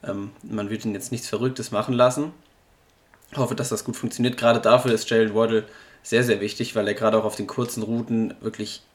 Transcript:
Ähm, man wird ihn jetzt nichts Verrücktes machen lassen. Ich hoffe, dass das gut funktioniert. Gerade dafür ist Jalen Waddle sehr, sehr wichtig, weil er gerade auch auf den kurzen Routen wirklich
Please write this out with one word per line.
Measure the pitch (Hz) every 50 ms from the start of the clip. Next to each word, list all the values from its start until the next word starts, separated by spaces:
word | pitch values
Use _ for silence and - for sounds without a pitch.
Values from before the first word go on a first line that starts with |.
Ähm, | - - 98 101 101 98 - -
man | - 110 110 104 104 101
wird | 110 107 -
ihn | 110 104
jetzt | 98 - -
nichts | - 113 - -
Verrücktes | - 104 123 127 127 - 110 -
machen | 117 - 127 -
lassen. | 127 120 123 127 127 139 147 156 - _ _ _ _ _ _ _ _ _ _ _ _ _ _ _ _ _ _ _
Ich | - 139
hoffe, | 127 120 -
dass | 107 120 -
das | 117 107 -
gut | - 113
funktioniert. | - - 113 - - 120 123 117
Gerade | - - 117 117 113
dafür | - 110 117 123 127 131
ist | 113 110 - -
Jalen | 117 113 113 107 104
Waddle | 110 113 113 113 110 107 - - - - - - _
sehr, | _ - - 113 123
sehr | 120 107 85
wichtig, | 101 107 - - 117 110 -
weil | 113 104 104
er | 104
gerade | - 110 110 104
auch | 110 110
auf | 104 -
den | - 107
kurzen | 95 - - 120 117 - 117 110
Routen | 104 113 117 113 - 120 113 113 - - -
wirklich | - 110 107 - 107 - - - _ _ _